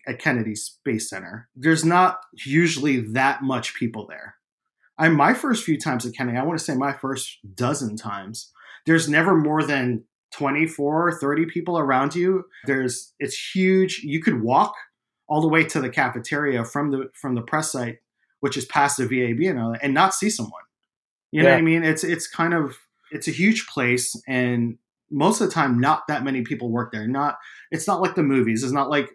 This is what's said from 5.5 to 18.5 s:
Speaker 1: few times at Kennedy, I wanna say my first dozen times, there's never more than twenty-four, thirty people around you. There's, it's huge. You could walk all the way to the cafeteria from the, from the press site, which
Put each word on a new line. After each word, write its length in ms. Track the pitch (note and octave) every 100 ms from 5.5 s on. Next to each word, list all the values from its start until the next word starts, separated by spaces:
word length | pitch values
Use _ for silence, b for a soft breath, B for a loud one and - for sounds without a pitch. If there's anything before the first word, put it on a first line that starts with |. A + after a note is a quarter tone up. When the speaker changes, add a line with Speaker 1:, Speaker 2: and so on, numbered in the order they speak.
| A3+
Speaker 1:
few 140 | - C#3+
times 280 | D#3 B2 A#2
at 80 |
Kennedy, 240 | - B2 A#2+
I 40 |
wanna 160 | C#3+ D#3+
say 160 | -
my 200 | C3 C#3
first 420 | C3+ C3+ B2+ - - G#2
dozen 420 | F#2 B2 C#3+ A#2+ G#2+
times, 540 | G#2 G2+ G2 A2 - B B B -
there's 240 | E3 D#3+
never 260 | D3 E3+ E3+
more 260 | D3 D#3
than 420 | C#3+ C#3+ B2 A2+ - _ _
twenty-four, 840 | - C#3 C#3+ D#3+ D#3+ C#3+ D#3 E3+ E3
thirty 240 | C#3+ D3+
people 340 | E3 F3 E3+ E3+
around 360 | C#3 C3 C#3+
you. 300 | E3+ F3+ F#3 - B
There's, 480 | - C3 B2+ B2 - _
it's 340 | C#3 - -
huge. 460 | F#3+ F#3 F#3+ F#3 -
You 200 | D3 D#3
could 180 | - C3
walk 320 | A2+ C3+ G3+ - - _ _ _ _
all 140 | D3+
the 60 | D#3+
way 140 | D#3+
to 140 | D#3+ D#3
the 120 | B2+
cafeteria 720 | A#2+ C3 A#2+ - D3 D3 B2
from 280 | A#2 D3 D3
the, 180 | C3+ C3+ -
from 140 | C#3
the 80 | B2
press 300 | A2+ D#3 D#3
site, 260 | C3+ A#2+ A2+ _ _ _ _
which 160 | C#3